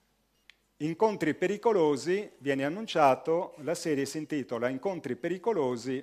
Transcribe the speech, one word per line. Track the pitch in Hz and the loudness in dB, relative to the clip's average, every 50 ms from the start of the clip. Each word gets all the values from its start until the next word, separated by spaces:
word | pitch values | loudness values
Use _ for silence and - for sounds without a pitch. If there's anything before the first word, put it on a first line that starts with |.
| _ _ _ _ _ _ _ _ _ - - _ _ _ _ - | _ _ _ _ _ _ _ _ _ -20 -20 _ _ _ _ -6
Incontri | 147 156 165 - 220 220 208 175 165 156 139 | -4 -4 -2 2 2 2 2 2 0 0 0
pericolosi, | - 185 180 202 208 - 233 220 190 160 151 147 131 120 160 185 202 214 - - - | 0 0 -2 -2 0 2 2 4 6 6 4 4 2 0 0 -2 -2 -2 -6 -12 -8
viene | 127 139 139 135 135 | -2 -2 0 0 0
annunciato, | 143 160 208 226 - - 175 151 135 131 127 - - 160 170 185 - - - | -2 -4 -4 -6 -2 2 6 6 6 6 4 2 0 0 0 0 -4 -8 -8
la | 139 139 170 | -6 -4 -4
serie | 165 - 165 151 135 139 | -4 -2 -2 -2 0 -2
si | - - | -2 -4
intitola | 156 156 147 160 147 123 - 123 113 120 123 | -8 -8 -4 -4 -4 -4 -4 -4 -2 -2 -2
Incontri | 135 131 - 196 190 165 - 131 123 | -2 -2 -4 -4 -6 -4 -6 -6 -6
pericolosi | - - 170 180 185 - 233 226 175 143 127 127 117 110 131 135 135 | -4 -4 -4 -4 -4 -2 -2 0 0 0 0 -2 -2 -4 -4 -6 -6